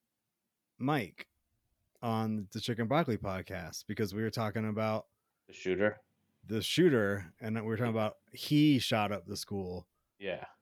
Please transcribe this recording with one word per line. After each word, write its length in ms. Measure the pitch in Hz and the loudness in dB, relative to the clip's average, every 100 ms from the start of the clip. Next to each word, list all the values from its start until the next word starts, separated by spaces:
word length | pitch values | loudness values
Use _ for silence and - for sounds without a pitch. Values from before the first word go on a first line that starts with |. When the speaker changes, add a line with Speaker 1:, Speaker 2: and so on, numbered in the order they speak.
| _ _ _ _ _ _ _ - | _ _ _ _ _ _ _ -4
Speaker 1:
Mike 500 | 131 147 87 - - _ _ _ _ _ _ - | -2 0 -2 -8 -20 _ _ _ _ _ _ -8
on 440 | 117 113 110 107 95 | -2 0 0 -2 -4
the 100 | 107 | -6
Chicken 260 | - 113 113 | -4 -2 2
Broccoli 300 | 147 139 104 | 2 2 -2
podcast, 680 | 101 95 90 92 80 - - | -2 -6 -6 -8 -8 -10 -8
because 260 | 104 101 | -4 -2
we 80 | 101 | -2
were 80 | 110 | -4
talking 380 | 117 110 110 110 | -2 -2 -2 -2
about 380 | 107 110 110 - _ _ _ - | 0 0 -2 -6 _ _ _ -20
Speaker 2:
The 60 | |
shooter? 440 | - 92 92 104 - _ _ _ _ - | -8 -2 2 2 0 _ _ _ _ -6
Speaker 1:
the 160 | 110 | -4
shooter, 720 | - - 175 123 101 101 82 - | 0 6 6 6 4 0 -6 -8
and 140 | 110 110 | -6 -4
we 60 | |
were 120 | 110 110 | -2 -2
talking 140 | 120 | 0
about 260 | 110 107 - _ | 0 0 -4 _
he 460 | - - 151 151 131 | -8 2 6 6 6
shot 340 | - 113 101 | 4 2 2
up 140 | 101 90 | -2 -6
the 100 | 98 | -8
school. 520 | - 98 92 90 - _ _ - | -6 -4 -4 -6 -10 _ _ -10
Speaker 2:
Yeah. 260 | 98 87 - - | -6 -6 -8 -18